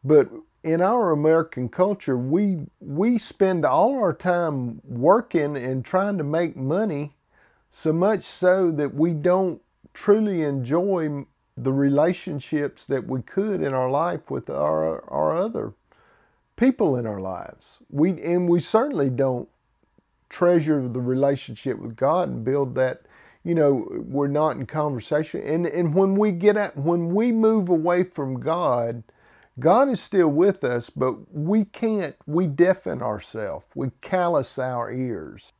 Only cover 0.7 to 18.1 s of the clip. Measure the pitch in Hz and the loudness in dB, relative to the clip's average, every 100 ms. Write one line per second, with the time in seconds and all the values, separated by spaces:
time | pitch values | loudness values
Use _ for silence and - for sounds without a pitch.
0.7 | 165 185 240 196 151 151 160 160 - 127 | 0 2 2 2 2 4 2 0 -6 -6
1.7 | - 185 196 - 127 127 165 208 180 - | 0 0 0 -2 -2 0 0 2 -2 -6
2.7 | _ - 143 220 240 - - 190 180 147 | _ -8 -2 0 0 -4 0 2 2 2
3.7 | 135 208 269 202 139 185 175 170 143 123 | 4 2 2 -2 0 0 0 0 -2 -4
4.7 | 113 - 120 139 214 - 170 147 147 127 | -8 -10 0 4 4 2 -2 -2 -4 -4
5.7 | 131 117 185 202 202 143 156 170 - 135 | -4 -2 -2 0 -2 -2 -2 -2 -4 -2
6.7 | 170 220 147 147 _ _ _ _ _ _ | -2 -2 -4 -8 _ _ _ _ _ _
7.7 | - 156 160 190 208 - - 180 190 180 | -6 -2 2 2 0 -4 0 2 4 2
8.7 | 151 147 139 165 156 165 185 190 160 _ | 0 -4 0 0 2 2 2 0 -4 _
9.7 | _ _ - - 208 214 180 151 139 123 | _ _ -8 4 4 4 0 0 -2 0
10.7 | 160 196 190 156 143 135 _ _ - 123 | 0 0 -2 -2 -6 -10 _ _ -6 -2
11.7 | 135 139 139 156 - - 147 - 151 143 | 2 2 4 2 0 -6 -8 -4 -4 -4
12.7 | - - 135 110 127 - - 214 190 151 | -8 -6 -4 -2 -6 -4 -4 -2 -2 -2
13.7 | 131 127 139 170 170 - 139 - - 76 | -2 0 0 -2 -4 -6 -8 -6 -2 0
14.7 | 78 80 78 - 69 78 160 208 226 110 | 0 0 -4 -6 -2 0 0 -2 -4 -8
15.7 | 98 _ _ _ _ _ _ _ - 254 | -12 _ _ _ _ _ _ _ 2 2
16.7 | 254 196 127 113 101 95 90 - - - | 4 0 0 -4 -6 -6 -8 -10 -18 -20
17.7 | - _ 139 170 | -20 _ 0 0